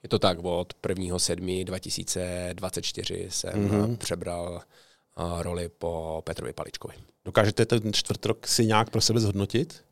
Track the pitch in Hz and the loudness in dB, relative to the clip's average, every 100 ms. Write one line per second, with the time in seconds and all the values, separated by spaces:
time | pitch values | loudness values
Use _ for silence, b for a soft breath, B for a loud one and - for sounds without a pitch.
0 | - 107 98 85 87 87 87 - - 92 | 2 4 4 2 0 -2 -2 -6 -4 -2
1 | 90 90 - 85 92 92 92 92 98 - | -2 -2 0 -2 -2 -4 -4 -6 -6 -6
2 | 95 92 90 90 90 90 92 87 - - | -4 -4 -4 -4 -6 -6 -6 -4 -6 -6
3 | 90 90 92 - 92 98 98 104 107 117 | -6 -6 -6 -6 -2 0 2 4 2 0
4 | - 87 87 87 87 87 - b b b | -4 -4 -4 -6 -6 -8 -12 b b b
5 | b - 85 85 85 87 85 _ 85 82 | b -6 -4 -2 -4 -4 -6 _ -4 -4
6 | 80 80 - 80 62 - - - - - | -4 -6 -6 -8 -8 -8 -10 -10 -14 -14
7 | - _ - - 104 104 113 120 107 - | -20 _ 2 6 6 4 4 4 2 0
8 | - - 107 113 - - 113 110 110 110 | 0 -4 -2 -4 0 4 6 6 6 2
9 | - 113 107 98 101 113 - - _ | 4 4 4 2 0 0 0 -6 _